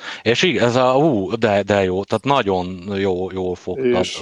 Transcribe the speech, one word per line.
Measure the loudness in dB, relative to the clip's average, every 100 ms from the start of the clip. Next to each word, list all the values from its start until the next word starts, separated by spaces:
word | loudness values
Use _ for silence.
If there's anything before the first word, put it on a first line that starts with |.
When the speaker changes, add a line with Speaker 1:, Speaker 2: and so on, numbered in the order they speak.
| -16 -4
Speaker 1:
És | -2 2
ig-, | 2 2
ez | 2 2
a, | 2 4
ú, | 2 2 -2 0
de, | 2 2
de | 2 2
jó, | 2 0
tehát | -2 -2
nagyon | 0 0 2 0 -2 -8 -6 -2
jó, | -2 -2 -4
jól | -4 -4 -6
fogtad, | -8 -4 0
Speaker 2:
És | 0 -2 -6